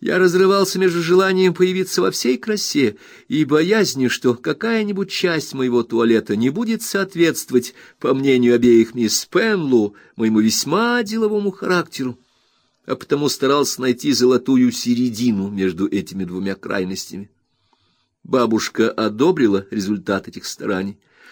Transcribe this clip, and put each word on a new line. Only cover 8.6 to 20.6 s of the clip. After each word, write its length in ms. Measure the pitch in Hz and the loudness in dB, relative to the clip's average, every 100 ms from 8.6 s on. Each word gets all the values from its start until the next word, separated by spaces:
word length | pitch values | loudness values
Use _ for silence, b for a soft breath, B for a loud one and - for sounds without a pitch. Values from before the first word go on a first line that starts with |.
| 120 117 113 | 6 6 4
мисс 300 | 123 110 - | 0 -2 -2
Пенлоу, 680 | - 180 226 202 147 123 104 b b - | -2 0 0 0 2 2 2 b b -4
моему 240 | 113 110 | 0 2
весьма 600 | 110 110 139 180 233 240 | 2 0 -2 -2 0 -2
деловому 480 | 202 226 214 214 202 | -4 -2 -2 -2 -4
характеру, 680 | 190 180 180 - - 127 120 _ _ _ _ _ _ | -4 -2 -2 -2 -6 -8 -8 _ _ _ _ _ _
а 120 | - - | -10 -8
потому 340 | - 143 143 | -4 -2 -2
старался 500 | - 135 143 135 - | 0 0 2 0 -2
найти 320 | 127 120 147 | -2 -2 -2
золотую 600 | 117 123 123 127 131 123 | 2 4 4 2 2 2
середину 760 | 113 123 120 123 104 123 101 98 | 0 -2 0 -2 -2 -2 0 -2
между 400 | 101 95 85 101 | -2 -2 -2 -2
этими 360 | 101 82 95 | -2 -6 -8
двумя 300 | 90 92 98 | -8 -6 -6
крайностями. 760 | 95 92 98 92 95 - 95 101 _ _ _ _ _ _ _ _ _ | -6 -6 -4 -4 -8 -12 -16 -16 _ _ _ _ _ _ _ _ _
Бабушка 640 | - 131 117 110 - - 113 | -2 0 2 0 -2 -2 -2
одобрила 760 | - 110 107 160 160 117 98 - | 0 -2 0 0 2 2 0 -4
результат 580 | 110 95 104 87 95 - | -6 -4 -4 -4 -4 -6
этих 160 | - - | -14 -14
стараний, 520 | - | -10